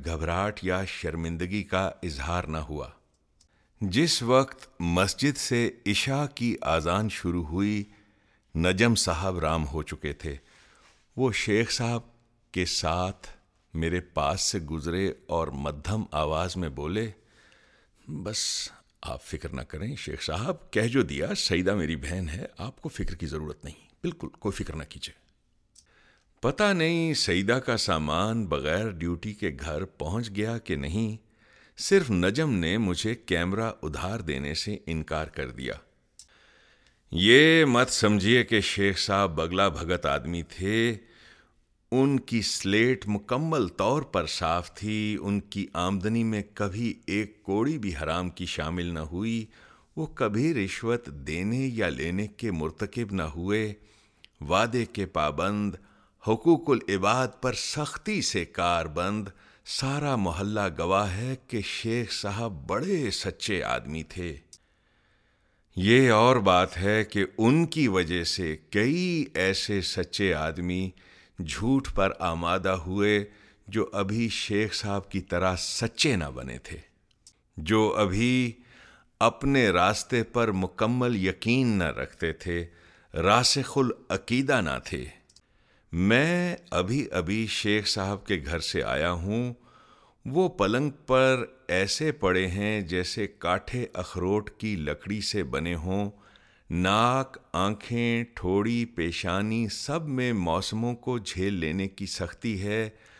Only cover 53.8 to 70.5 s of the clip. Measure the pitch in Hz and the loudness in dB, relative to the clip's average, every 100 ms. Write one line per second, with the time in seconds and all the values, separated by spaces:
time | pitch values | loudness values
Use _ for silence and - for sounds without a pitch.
53.8 | - _ _ _ - - 76 90 117 123 | -18 _ _ _ -20 -12 0 2 2 0
54.8 | 113 - 92 82 76 73 92 104 101 80 | -2 -4 -2 0 0 0 0 0 -2 -4
55.8 | - _ _ _ - 113 170 165 - 120 | -12 _ _ _ -2 2 6 4 4 2
56.8 | - 98 98 123 127 - 127 - - 151 | 2 2 4 4 2 -2 -4 -2 -4 -4
57.8 | 147 - - 202 - 98 82 - 87 85 | -6 -6 -4 -2 0 -2 -2 0 2 2
58.8 | 80 76 92 107 98 - - _ - - | 0 -2 -2 -2 -6 -12 -20 _ -10 -4
59.8 | 131 143 147 127 95 82 101 107 98 78 | -2 -2 0 0 0 0 -2 -2 -2 0
60.8 | 82 95 104 95 127 131 - 117 98 - | 2 2 2 -2 -4 -6 -6 -6 -4 -4
61.8 | 113 117 113 - 101 101 117 80 67 101 | -2 -2 -2 -4 -4 -4 -4 -6 -4 -2
62.8 | 180 185 120 - 98 - - 90 55 62 | 0 0 0 -2 -4 -6 -2 -2 0 -2
63.8 | 60 80 78 90 87 69 - - _ _ | -4 -8 -8 -8 -8 -10 -16 -20 _ _
64.8 | _ _ _ _ _ _ _ _ _ - | _ _ _ _ _ _ _ _ _ 0
65.8 | 98 123 131 107 120 127 98 90 92 87 | 6 8 8 8 8 6 6 6 6 2
66.8 | 98 107 104 101 95 - 113 151 170 160 | 2 2 2 0 -2 4 4 6 4 2
67.8 | 131 92 82 87 82 - 82 78 - 104 | 2 2 2 0 -2 -2 -4 -6 -4 0
68.8 | 120 170 180 165 - 78 95 92 - 101 | 2 2 0 -2 -2 0 2 0 0 -2
69.8 | 87 - 87 - 98 78 80 | -2 -4 -4 0 0 2 -2